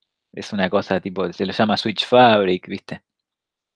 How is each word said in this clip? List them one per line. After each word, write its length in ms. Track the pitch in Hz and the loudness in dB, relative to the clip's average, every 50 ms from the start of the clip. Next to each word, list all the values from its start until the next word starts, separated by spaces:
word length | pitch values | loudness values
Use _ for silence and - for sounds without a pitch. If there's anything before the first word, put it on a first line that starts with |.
| _ _ _ _ _ _ - | _ _ _ _ _ _ -16
es 180 | - 95 - | -16 -14 -10
una 180 | 107 101 95 90 | -4 -4 -4 0
cosa 300 | 101 101 92 - 95 90 | 0 -2 -2 0 -4 -4
tipo, 320 | - 98 92 95 92 85 | -4 -6 -6 -6 -6 -6
se 140 | 87 - 101 | -4 -6 -6
lo 80 | 92 92 | -6 -2
llama 240 | - 113 107 101 - | -2 0 0 0 -2
switch 280 | - 113 95 - - | -2 -4 -4 -4 -4
fabric, 600 | - 123 123 123 117 110 104 98 92 90 90 - 92 | 2 6 6 6 6 6 4 2 0 0 -2 -4 -10
¿viste? 340 | 98 98 _ - - - _ _ _ _ _ _ _ _ _ _ _ _ _ _ _ | -12 -12 _ -14 -16 -16 _ _ _ _ _ _ _ _ _ _ _ _ _ _ _